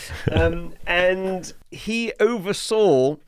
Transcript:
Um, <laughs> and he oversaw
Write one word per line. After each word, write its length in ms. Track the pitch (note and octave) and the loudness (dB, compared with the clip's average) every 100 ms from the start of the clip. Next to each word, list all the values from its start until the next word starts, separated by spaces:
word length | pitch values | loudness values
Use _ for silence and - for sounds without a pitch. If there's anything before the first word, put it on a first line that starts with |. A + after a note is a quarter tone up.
| - - - | -12 -10 -2
Um, 420 | E3+ E3+ E3 E3+ - | 2 2 0 -6 -8
<laughs> 80 | - | -2
and 640 | F3 F3+ F#3 F#3+ F#3 D#3+ - - | 2 2 2 -2 -4 -8 -16 -18
he 420 | - - A3+ A3+ - | -12 -4 -4 -4 2
oversaw 1000 | A3 A#3 F#3 - - A3 G3+ C3+ C3 D#3 | 2 2 -4 -6 -2 2 6 6 4 0